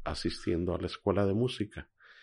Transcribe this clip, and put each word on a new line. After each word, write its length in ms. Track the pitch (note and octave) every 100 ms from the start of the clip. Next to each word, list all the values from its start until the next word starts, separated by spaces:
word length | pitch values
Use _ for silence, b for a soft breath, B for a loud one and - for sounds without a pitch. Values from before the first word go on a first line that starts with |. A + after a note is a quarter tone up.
asistiendo 720 | - D#2+ - - - F2 F2+
a 60 | E2+
la 60 | F2+
escuela 400 | - G2+ F#2+ G2+
de 80 |
música. 540 | G2+ B2+ - G2+ - - _ b b